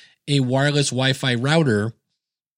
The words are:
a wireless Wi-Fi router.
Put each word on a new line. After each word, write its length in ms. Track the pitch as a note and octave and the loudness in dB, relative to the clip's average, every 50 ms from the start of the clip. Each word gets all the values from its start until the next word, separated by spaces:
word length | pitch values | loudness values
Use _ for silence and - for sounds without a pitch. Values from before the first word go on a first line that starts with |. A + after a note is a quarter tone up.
| - - _ _ - - | -20 -20 _ _ -6 -2
a 100 | C#3+ C#3 | 0 0
wireless 520 | C3 B2 B2+ C3+ C#3 D3 C#3+ D3 C#3 - | 0 0 0 0 0 2 2 0 0 0
Wi-Fi 440 | B2 B2 C3 C3+ B2+ - - C3 B2 | -2 -2 0 -2 -2 0 -2 -2 -2
router. 580 | A#2 B2 C#3 D#3 E3+ D#3+ C3+ G#2+ G#2 G#2 A#2 - _ _ _ _ _ _ _ _ _ _ _ _ | -2 0 0 2 2 2 2 2 2 0 -2 -6 _ _ _ _ _ _ _ _ _ _ _ _